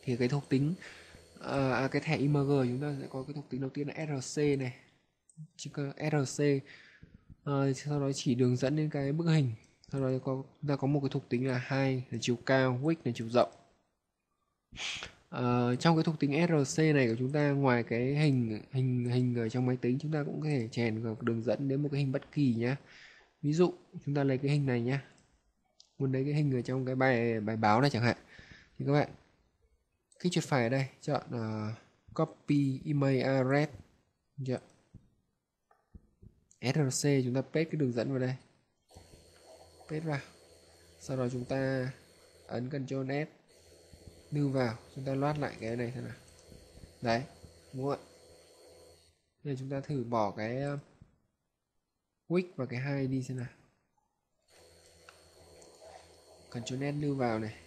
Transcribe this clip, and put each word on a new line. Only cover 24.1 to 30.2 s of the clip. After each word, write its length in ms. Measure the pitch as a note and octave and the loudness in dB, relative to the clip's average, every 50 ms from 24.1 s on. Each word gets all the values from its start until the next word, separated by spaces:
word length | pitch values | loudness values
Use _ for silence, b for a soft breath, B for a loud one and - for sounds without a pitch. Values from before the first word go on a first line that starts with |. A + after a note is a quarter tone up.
| C#3+ | -2
ta 80 | D3 C#3+ | 0 2
lấy 140 | C3+ C3 C3 | 2 0 0
cái 140 | C#3+ C#3 | 0 0
hình 140 | D3 D3 C#3+ | 2 2 2
này 160 | C3+ B2 A#2+ | 2 0 0
nhá. 220 | A#2 A#2+ C3+ C#3 C3 - - _ _ _ _ _ _ _ _ _ _ _ _ _ - _ _ _ | 0 0 -2 -2 -4 -8 -20 _ _ _ _ _ _ _ _ _ _ _ _ _ -20 _ _ _
Muốn 140 | C#3 C3+ | -2 -2
lấy 120 | C3 C3 C3+ | 0 0 -2
cái 100 | C#3+ D3 | 0 0
hình 220 | D3+ D3+ C#3+ C3 | 0 0 2 0
ở 60 | B2 | 0
trong 240 | A#2+ - B2+ C3 C3 | -2 -2 -4 -2 -2
cái 100 | B2+ C3 | -2 0
bài, 440 | B2+ C3 C3 C3 A#2 A#2 A#2 A#2 A2+ | 4 4 4 6 4 4 2 0 0
bài 160 | G#2 G#2 A2+ | -2 -2 -2
báo 260 | A2+ A2+ G#2+ G#2 A2+ | 2 4 6 6 6
này 80 | C3+ C#3+ | 6 4
chẳng 140 | - A2 A#2 | 4 4 2
hạn. 140 | A#2+ - - B B B B B B B B B B B _ | 2 2 0 B B B B B B B B B B B _
Thì 80 | C3 | -2
các 60 | C3+ | 2
bạn 180 | C#3+ D3 C#3 - - - _ _ _ _ _ _ _ _ _ _ _ _ _ _ _ _ _ _ _ | 2 2 2 0 -4 -18 _ _ _ _ _ _ _ _ _ _ _ _ _ _ _ _ _ _ _
kích 120 | _ | _